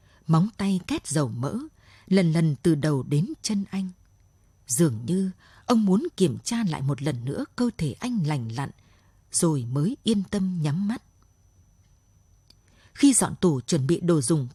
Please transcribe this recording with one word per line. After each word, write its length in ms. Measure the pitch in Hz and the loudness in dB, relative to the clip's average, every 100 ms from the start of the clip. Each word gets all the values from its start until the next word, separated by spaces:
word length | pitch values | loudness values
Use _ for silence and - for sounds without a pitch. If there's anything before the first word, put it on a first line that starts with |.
| _ _ - | _ _ 2
móng 200 | 160 208 - | 2 2 0
tay 220 | 196 185 - | -2 -2 -2
két 200 | 311 - | -6 -2
dầu 200 | 220 123 | -2 -2
mỡ, 300 | 117 135 233 311 _ _ - - | -4 -6 -6 -10 _ _ -16 0
lần 240 | 190 170 | 2 4
lần 240 | 165 165 135 | 4 2 2
từ 120 | 175 151 | 0 2
đầu 280 | 156 139 | 0 -2
đến 300 | - 143 226 311 | 0 0 0 -6
chân 240 | - 208 196 | -4 -4 -4
anh. 200 | 196 185 - _ _ _ _ _ _ - | -6 -8 -10 _ _ _ _ _ _ -6
Dường 380 | - 165 110 120 | 0 2 0 -2
như 260 | 185 190 - _ - - | -2 -2 -6 _ -14 0
ông 200 | 233 196 | 2 4
muốn 220 | 196 330 - | 2 0 0
kiểm 200 | 175 113 | 0 0
tra 200 | - 233 202 | -4 -2 -2
lại 120 | 147 | -2
một 200 | 139 135 | -2 -2
lần 240 | 143 123 123 | -4 -4 -6
nữa 200 | - 294 - | -6 -8 -2
cơ 140 | 240 - | -2 0
thể 180 | 151 - | -4 -4
anh 280 | 254 233 151 | -4 -2 0
lành 280 | 143 113 120 | -2 -4 -6
lặn, 140 | 135 - _ _ _ _ _ | -8 -10 _ _ _ _ _
rồi 340 | - 170 143 117 | 0 2 0 -2
mới 260 | 139 175 285 | 0 0 0
yên 200 | 214 214 180 | 0 0 0
tâm 280 | 208 190 175 | -2 -2 0
nhắm 260 | 147 160 202 | -2 0 -2
mắt. 160 | 254 _ _ _ _ _ _ _ _ _ _ _ _ _ _ _ _ _ _ _ | -4 _ _ _ _ _ _ _ _ _ _ _ _ _ _ _ _ _ _ _
Khi 200 | - 285 | 4 4
dọn 220 | 240 185 156 | 4 0 0
tủ 260 | 180 135 | 2 0
chuẩn 260 | - 156 131 | 0 -2 0
bị 120 | 175 | 0
đồ 220 | 175 160 | 2 2
dùng 260 | 123 160 127 | 2 0 -2